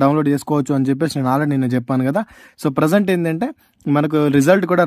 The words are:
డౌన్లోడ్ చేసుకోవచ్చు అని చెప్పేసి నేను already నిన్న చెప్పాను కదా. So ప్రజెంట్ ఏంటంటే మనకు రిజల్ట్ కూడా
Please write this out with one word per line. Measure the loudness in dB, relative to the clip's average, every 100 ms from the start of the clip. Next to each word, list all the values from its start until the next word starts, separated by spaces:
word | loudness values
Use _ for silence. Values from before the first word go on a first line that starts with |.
డౌన్లోడ్ | 2 2 0 -2
చేసుకోవచ్చు | -2 -2 0 0
అని | 0
చెప్పేసి | -2 -4 -2
నేను | -2
already | 0 0 -2
నిన్న | -2 -2
చెప్పాను | -2 -2 -2
కదా. | -4 -6 -12 -20 -8
So | -4 0
ప్రజెంట్ | 2 2 0 -2
ఏంటంటే | -2 -4 -6 -8 _ _ -2 0
మనకు | 0 0 2
రిజల్ట్ | 2 4 2 2
కూడా | 0